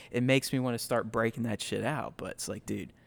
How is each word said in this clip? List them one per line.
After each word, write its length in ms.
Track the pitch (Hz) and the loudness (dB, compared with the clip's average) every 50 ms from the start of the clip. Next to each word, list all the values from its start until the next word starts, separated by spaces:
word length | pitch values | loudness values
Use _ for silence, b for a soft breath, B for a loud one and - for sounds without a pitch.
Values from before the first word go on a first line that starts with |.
| B B | B B
It 100 | B 120 | B 2
makes 300 | 123 127 135 139 - - | 4 6 6 4 4 2
me 60 | - 131 | 0 0
wanna 180 | 127 127 120 113 | 0 0 -2 -2
start 320 | - - 127 113 - 113 | -2 0 0 0 0 0
breaking 320 | 110 117 110 113 - 123 117 | 2 2 2 2 2 0 -2
that 160 | 117 107 - | -2 -2 -2
shit 200 | - - 104 104 104 | -2 -2 -2 -2 0
out, 300 | 123 156 131 - - - - | 0 -2 -2 -4 -6 -8 -8
but 140 | - 92 | -8 -8
it's 160 | - - - - | -8 -8 -6 -6
like, 180 | 95 104 - | -6 -6 -4
dude, 260 | - 107 101 87 - - b b | -4 -4 -4 -4 -8 -14 b b